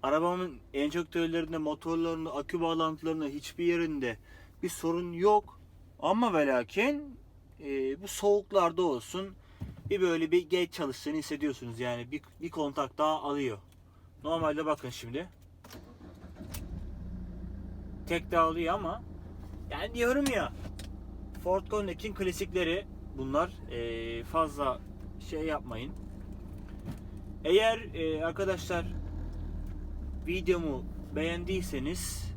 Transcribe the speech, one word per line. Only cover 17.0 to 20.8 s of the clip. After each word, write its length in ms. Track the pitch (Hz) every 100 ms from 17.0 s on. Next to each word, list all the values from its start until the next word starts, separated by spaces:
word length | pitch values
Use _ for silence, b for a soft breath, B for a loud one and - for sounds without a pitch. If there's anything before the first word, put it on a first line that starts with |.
| - - - - - - - - - - -
Tek 240 | 170 -
daha 120 | 170
alıyor 300 | 160 165 165
ama 300 | 202 170 214 - - - - - - -
yani 220 | - 208
diyorum 320 | 240 240 269 277 214
ya, 180 | 151 - - -